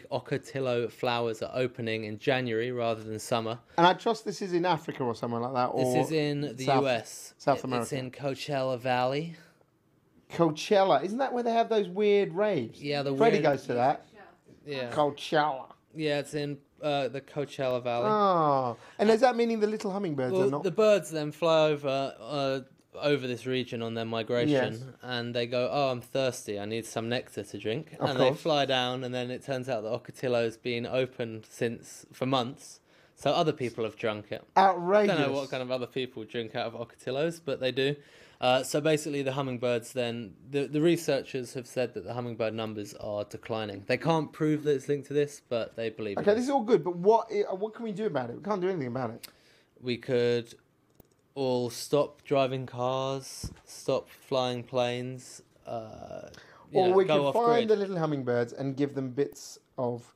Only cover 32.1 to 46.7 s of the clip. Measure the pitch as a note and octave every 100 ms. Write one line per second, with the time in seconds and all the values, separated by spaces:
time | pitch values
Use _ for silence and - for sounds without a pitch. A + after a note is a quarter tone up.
32.1 | - C3 C3+ A#2+ C#3 - - _ _ _
33.1 | - C#3+ D3 D#3+ - B2 A#2 A2 - A2+
34.1 | G#2+ G2+ - - - G3 F3+ F3 G#3 G3+
35.1 | F3 C#3 C#3 C3+ C3 B2 B2+ A#2+ C#3 B2
36.1 | A#2+ A2 B2 A2 B2 A2+ A#2 A#2 - -
37.1 | C3 E3 E3+ - B2+ B2+ B2+ C3+ D3 -
38.1 | - - - B2+ C3 B2+ D3+ D3+ D#3 D#3
39.1 | C#3+ C3+ C3 C3+ B2 B2 A#2+ A2+ C3 A#2+
40.1 | A#2 G#2+ - B2 C#3 C#3 D3+ E3 E3 E3
41.1 | C#3 F2+ C3 B2 C3+ A#2+ - A#2+ A2 F2+
42.1 | A#2+ B2 A2+ A2 A2 A2 G#2+ G2+ - A2
43.1 | G#2 G#2 A2 - A2 G#2+ G2 G2 B2+ D3
44.1 | E3 D3+ - D#3 D3 D3 C#3+ - C#3+ B2+
45.1 | C#3+ C#3+ - - A#2 A2 - A2+ A2 G#2+
46.1 | G2 - A3 B3 C#4 A3